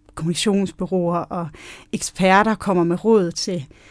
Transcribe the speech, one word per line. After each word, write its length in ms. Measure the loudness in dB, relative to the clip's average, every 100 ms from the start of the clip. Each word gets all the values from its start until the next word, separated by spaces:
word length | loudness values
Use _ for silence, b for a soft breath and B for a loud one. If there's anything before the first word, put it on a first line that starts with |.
| _ -8
kommunikationsbureauer 1040 | -4 -2 0 0 0 -4 -4 -2 0 -2
og 300 | -4 -6 -8 B B B B
eksperter 640 | -8 -6 0 4 4 4 0
kommer 280 | 0 0
med 220 | 2 0 2
råd 260 | 4 2
til 340 | -4 -6 -6 -8 b b